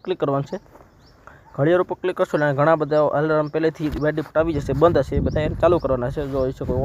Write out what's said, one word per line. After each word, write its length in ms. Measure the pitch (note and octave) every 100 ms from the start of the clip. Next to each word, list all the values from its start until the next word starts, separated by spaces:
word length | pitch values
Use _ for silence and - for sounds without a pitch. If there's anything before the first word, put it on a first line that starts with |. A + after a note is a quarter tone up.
ક્લિક 140 | F3+ F3+
કરવાનું 260 | C#3+ C#3
છે. 160 | C#3 G3 - - - _ - _ - - -
ઘડિયાળ 260 | - D3 F3+
ઉપર 160 | F3+ F3+
ક્લિક 140 | F3+ F3+
કરશો 200 | F#3 D#3+
એટલે 180 | D3
ઘણા 220 | C#3 D3+ D#3+
બધા 320 | D3 D3+ D3 C#3+
અલાર્મ 300 | D#3 D#3 D3+
પહેલેથી 420 | D#3+ D#3+ - D3+
by 220 | - D3+ D#3
default 200 | D3 D#3
આવી 160 | E3
જશે, 180 | D3 C3+
બંધ 260 | C3+ E3 D#3
હશે, 180 | B2+ C#3+
એ 40 |
બધા 200 | C#3 D#3
એને 140 | D3+
ચાલુ 240 | C#3+ E3+ -
કરવાના 320 | C3+ C3 B2
છે. 120 | D3
જો, 240 | C#3 C3+ C3
જોઈ 60 |
શકો, 200 | C3 C3 B2+